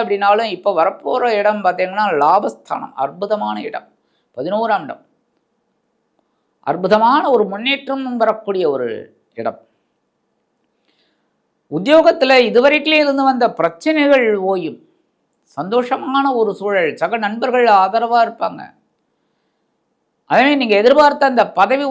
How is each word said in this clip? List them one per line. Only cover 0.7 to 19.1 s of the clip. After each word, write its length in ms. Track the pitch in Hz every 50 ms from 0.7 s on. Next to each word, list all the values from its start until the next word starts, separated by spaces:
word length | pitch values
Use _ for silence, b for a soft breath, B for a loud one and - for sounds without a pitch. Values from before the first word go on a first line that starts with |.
| 185 160
வரப்போற 500 | 165 196 - - - - 247 254 247 240 214 202
இடம் 260 | 202 208 214 208 190
பாத்தீங்கன்னா 400 | 180 175 180 185 185 190 208 214 202 165 143 143
லாபஸ்தானம், 680 | 156 185 208 - 226 - - _ - 151 - - - - - 135
அற்புதமான 520 | 143 165 175 202 208 214 208 208 214 214 214 214 -
இடம், 200 | - - - _ _ _ _ _ _ _ _ _ -
பதினோராம் 480 | 120 139 175 202 220 226 220 208 180 151 123
இடம். 140 | - - _ _ _ _ _ _ _ _ _ _ _ _ _ _ _ _ _ _ _ _ _ _ _ _ _ _ _ _ _ _ _ _ - 139
அற்புதமான 520 | 156 175 185 185 208 214 226 233 269 311 370 302 254
ஒரு 100 | 226 208 190 196
முன்னேற்றம் 500 | 208 233 262 277 269 277 269 269 269 262 254 247 233
வரக்கூடிய 440 | 226 170 160 - - 202 196 185 175 151 135
ஒரு 140 | 127 123 117 107 104 95 - _ _ _ _ - 113
இடம். 180 | 113 113 - - _ _ _ _ _ _ _ _ _ _ _ _ _ _ _ _ _ _ _ _ _ _ _ _ _ _ _ _ _ _ _ _ _ _ _ _ _ _ _ _ _ - 139 160
உத்தியோகத்துல 580 | 190 269 311 320 311 339 330 - 262 262 262 254 240 214
இதுவரைக்கும் 500 | 196 240 254 285 302 302 294 311 311 302
இருந்து 220 | 294 285 269 277 269 262
வந்த 180 | 254 240 247 - - -
பிரச்சனைகள் 680 | 160 170 165 - - 311 311 302 285 285 285 262 240 220 208 196 185 190
ஓயும், 260 | 196 185 165 151 - - _ _ _ _ _ _ _ _ _ _ _ _ _ _ - 139
சந்தோஷமான 680 | 160 190 226 247 247 247 262 - 349 277 269 277 277 277 254 233
ஒரு 100 | 220 202 185 -
சூழல், 320 | 190 208 202 185 170 147 143 -
சக 160 | 156 180 226 226
நண்பர்கள் 420 | 214 202 220 233 262 254 233 247 240 226 208 190
ஆதரவா 360 | 190 190 214 226 233 226 240 233 226
இருப்பாங்க. 360 | 220 - - 196 185 170 160 - - _ _ _ _ _ _ _ _